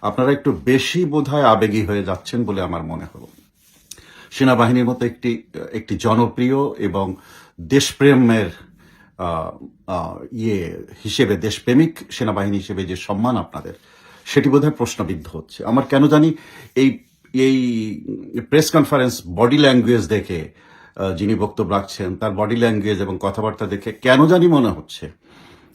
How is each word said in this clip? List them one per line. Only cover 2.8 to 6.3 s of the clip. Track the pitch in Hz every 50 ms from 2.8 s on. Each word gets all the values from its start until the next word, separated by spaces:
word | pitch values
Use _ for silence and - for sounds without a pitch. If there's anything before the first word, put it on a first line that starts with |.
| 80
মনে | 80 82 80 73 - -
হলো। | - - - _ _ _ _ _ _ _ _ _ _ _ _ - - - - - - - -
সেনাবাহিনীর | - - 135 131 123 113 117 117 123 127 120
মতো | 123 123 - 123
একটি, | 117 120 - - 120 113 113 - _ - - - -
একটি | - 107 - - 101
জনপ্রিয় | 87 - 110 110 117 120 113